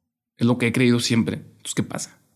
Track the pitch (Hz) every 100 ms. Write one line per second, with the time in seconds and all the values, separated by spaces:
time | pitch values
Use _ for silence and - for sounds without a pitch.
0 | _ _ _ - 120 120 120 117 123 120
1 | - 117 104 101 - _ - - - -
2 | - _ _